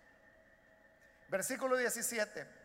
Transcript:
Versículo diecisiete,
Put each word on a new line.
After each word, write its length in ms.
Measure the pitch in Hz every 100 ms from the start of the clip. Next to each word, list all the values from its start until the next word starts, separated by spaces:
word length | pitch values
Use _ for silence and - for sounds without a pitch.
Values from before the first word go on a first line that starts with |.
| - - - - - - - - - - - - -
Versículo 480 | 190 185 262 262 254
diecisiete, 720 | 233 233 - 220 208 156 139 -